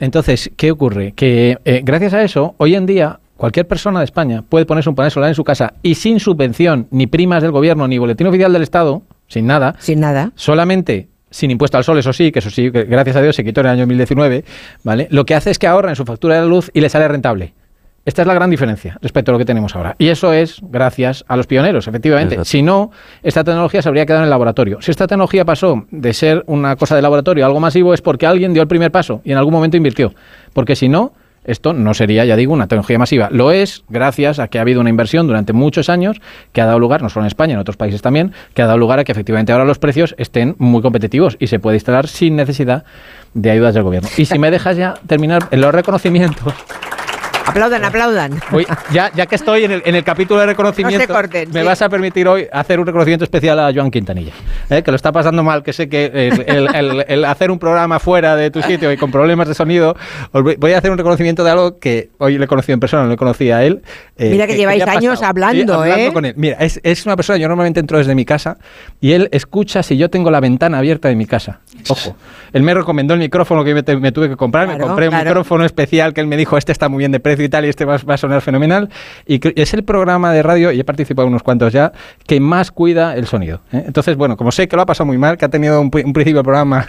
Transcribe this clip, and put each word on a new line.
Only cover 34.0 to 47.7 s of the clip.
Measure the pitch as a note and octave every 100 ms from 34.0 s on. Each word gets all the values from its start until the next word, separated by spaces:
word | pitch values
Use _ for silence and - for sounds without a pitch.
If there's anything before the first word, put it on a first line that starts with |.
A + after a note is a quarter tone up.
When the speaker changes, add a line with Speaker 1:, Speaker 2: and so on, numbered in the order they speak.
| C3+ C#3+ C#3+ C#3+
Speaker 1:
a | A2+
que | A#2
ha |
habido | A#2 B2
una | A#2
inversión | A2+ A2+ D#3+ E3
durante | A2 G#2
muchos | A2+ D3 E3 E3
años | F3 F#3 G#3+ - - -
que | -
ha | A2+
dado | A#2
lugar, | A#2+ D3+
no | A2+
solo | A2
en | G#2+
España, | - D#3+
en | A2
otros | G2 -
países | G#2+ G2+
también, | B2 D3 F#3 - -
que | -
ha | A#2
dado | A#2
lugar | A2+ C3
a |
que | C3+
efectivamente | G#2+ G2+ A2 A2
ahora | A#2+ C3+
los | C#3
precios | D3 C#3 E3+ -
estén | A#2 A#2+ A#2+ -
muy | B2 A#2+
competitivos | B2 A2 G#2 C3 E3+ G#2+
y | C3
se | G#2+
puede | G#2+ G#2+
instalar | - B2+ D3
sin | - E3 D3+
necesidad | C3+ C#3 B2 C3+ - - - - -
de | A#2 A2
ayudas | A2 A#2
del | G#2+
gobierno. | F#2+ F2+ F#2 -
Y | D3+
si | D#3
me | D#3
dejas | F3 F#3+ F3
ya | F#3 - -
terminar | D3+ D#3 E3+ -
en | C3+
los | C#3
reconocimientos. | E3 F3+ F#3+ F#3 F3 F3 C#3 A#2+ - - - - - - - - - -
Speaker 2:
Aplaudan, | F#3 A3+